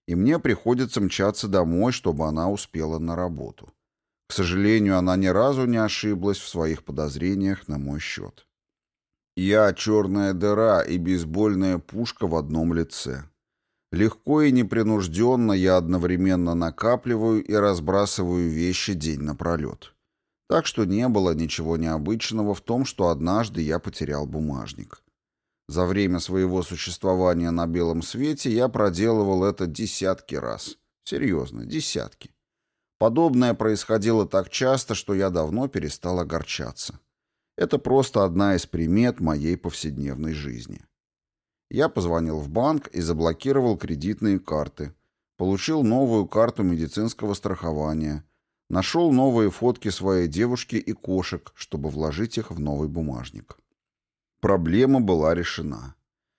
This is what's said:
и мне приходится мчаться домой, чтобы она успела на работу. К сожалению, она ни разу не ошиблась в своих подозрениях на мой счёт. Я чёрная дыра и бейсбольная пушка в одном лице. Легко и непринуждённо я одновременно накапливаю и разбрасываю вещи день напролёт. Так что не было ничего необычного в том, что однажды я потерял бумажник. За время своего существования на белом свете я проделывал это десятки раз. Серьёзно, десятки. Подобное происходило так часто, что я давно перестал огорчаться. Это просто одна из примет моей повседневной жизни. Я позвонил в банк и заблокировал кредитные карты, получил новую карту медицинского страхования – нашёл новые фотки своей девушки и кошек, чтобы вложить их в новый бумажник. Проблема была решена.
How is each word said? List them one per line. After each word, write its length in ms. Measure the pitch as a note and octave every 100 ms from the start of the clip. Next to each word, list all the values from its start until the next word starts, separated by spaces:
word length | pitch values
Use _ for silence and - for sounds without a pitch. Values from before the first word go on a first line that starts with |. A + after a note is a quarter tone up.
| -
и 80 | E2+
мне 240 | A2 E3
приходится 600 | - G#2 - B2 B2+ -
мчаться 460 | G2 - G2 G#2 G#2+
домой, 440 | F#2+ E2 E2+ A#2
чтобы 360 | B2 - D2 D#2
она 220 | D#2 F2
успела 500 | G2+ - D#2 D#2 D#2+
на 160 | E2 E2+
работу. 560 | F2+ D2+ B1 - - _ _ _ _ _ -
К 60 |
сожалению, 640 | - F2+ F#2 G2+ A2 G2+ F#2+
она 180 | F2+ F#2
ни 120 | F#2+
разу 380 | F#2 B2+ C3+ B2+
не 120 | A#2
ошиблась 600 | G#2+ - G#2+ G2 G2 G2
в 100 | -
своих 360 | F2 D#2+ D#2
подозрениях 840 | - C#2+ D2+ C#2 F2+ G2 G2 F#2+ -
на 100 | D2
мой 220 | C#2 D2
счёт. 480 | - - G1+ - _ _ _ _ _ _ _ _ _ -
Я 380 | F#2+ G#2 G#2
чёрная 600 | F2+ G#2+ G#2+ F#2+ G2+ G2
дыра 480 | F#2 G#2 G#2 A2+ F#2+
и 160 | - F2
бейсбольная 800 | E2+ F#2 D#2+ F2 G#2+ F#2+ F#2+ F2
пушка 480 | - G2+ A#2 - F#2+
в 100 | D#2+
одном 380 | D2 D#2+ E2
лице. 500 | E2 D#2+ - - C2+ D2 _ _ _ _ _ _
Легко 500 | E2+ A2 - - D3+
и 100 | D3
непринуждённо 1040 | B2+ G2+ A2+ G#2+ G#2+ F#2 E2 A#2+ B2+ A2+
я 240 | G2 F#2 F#2
одновременно 800 | E2 F2+ F2 F2+ F#2+ F2+ E2+ E2+
накапливаю 880 | E2 - A2 A#2+ B2 A2+ A2+ A2
и 100 | -
разбрасываю 960 | G#2 G2+ F2+ D#2 G2 G2+ - F2+ F2+ E2+
вещи 440 | D#2 F2 F2+ -
день 280 | F#2 D2+ D2
напролёт. 720 | D2+ C#2+ E2+ E2+ D2 G1+ - _ _ _ _ _ -
Так 180 | D#3 D#3+
что 200 | - G2
не 220 | G2+ B2+
было 260 | G#2+ F2+
ничего 440 | D#2+ E2 - D#2+ E2
необычного 760 | D#2+ D#2+ D2 A2+ - A2 G#2
в 80 | F#2+
том, 240 | - A#2+ C3+
что 240 | - F2+
однажды 520 | D2+ D#2+ G#2 A2+ E2+
я 180 | D2+ E2+
потерял 460 | - - D2 C#2+ C#2+
бумажник. 760 | D#2 D#2 C2+ G#1 C#2+ G1+ - _ _ _ _ _ _ -
За 180 | D2+ F2+
время 340 | F#2+ G2 F2+
своего 420 | - F#2+ F#2 F#2
существования 880 | E2+ E2+ - E2+ F#2+ F#2 F2+ F2 E2+
на 140 | E2+ E2+
белом 380 | E2+ E2+ E2
свете 480 | D#2+ A2 D3 D3 C3
я 180 | A2+ B2+
проделывал 720 | A2+ G#2 E2+ A2 A2+ G2+ F#2
это 220 | G2 - F2+
десятки 720 | D2 A2 - F#2+ F#2 - C2+
раз. 420 | A#1 G#1+ - - _ _ -
Серьёзно, 600 | - C3 E2 C2 A1+ A1+
десятки. 640 | D#3 - - G#1+ - - _ _ _ _ _ _ _
Подобное 560 | A2 B2 E3+ B2 B2
происходило 720 | A2+ A2 G#2 - A2 G#2 A2+ F#2+
так 240 | F#2+ F#2
часто, 460 | - C3 C3+ - G#2+
что 180 | -
я 160 | G2 G2
давно 380 | F2 D#2 G2+ C3+
перестал 520 | - D2 - F2 F2+
огорчаться. 800 | E2 D#2+ D2 - B1+ B1+ - - _ _ _ _ _ -
Это 200 | - C#3
просто 460 | - C3+ B2+ A2+
одна 320 | G2 E2+ G2+ F#2
из 100 | -
примет 540 | E2 D#2+ G2 A#2+ A#2+
моей 380 | D#2+ D2+ D#2 F2+
повседневной 760 | F2 - D#2 C#2 C#2 C2+ D#2
жизни. 520 | D2+ C#2+ A#1 A#1 - - _ _ _ _ _ _ _ _
Я 200 | A2 D#3+
позвонил 500 | - F2 E2 E2 D#2
в 100 | D2
банк 380 | E2 C3+ D#3 -
и 140 | -
заблокировал 760 | E2 D#2 E2 E2 C3 C#3 B2 F#2
кредитные 640 | F2 D#2 E2+ G#2+ A2 F#2+
карты, 540 | - D2+ C#2+ - D2 - _ _ _ -
получил 460 | F2+ G2 - D#3
новую 440 | A#2+ B2 C3+ A2+ F#2+
карту 360 | A2 A2+ -
медицинского 720 | F#2+ E2 D#2+ - A2 - G#2
страхования – 880 | G2 G2+ F2+ E2+ D2+ D2+ D#2 D#2 D2+ - _ _ _ _
нашёл 420 | F2+ F#2+ E3+ E3+
новые 400 | B2+ C3+ A#2 G#2
фотки 380 | - B2 A#2 G#2+
своей 380 | F#2 F#2+ F#2 F2
девушки 480 | D#2 A#2+ B2 - A2
и 180 | -
кошек, 580 | A2 - F#2 F2 F2 - -
чтобы 340 | - D2+ D2
вложить 480 | C#2+ D#2 D2 A#2 -
их 140 | G#2+
в 80 | E2+
новый 280 | D2 C#2+ D#2
бумажник. 720 | E2 D#2 B1 B1+ G#1 - - _ _ _ _ _ _ _ _
Проблема 600 | - G2 D#2+ F#2+ C3 C3+
была 320 | G#2 F2 D#2
решена. 600 | E2+ E2+ - D2+ A#1 C2 - _ _ _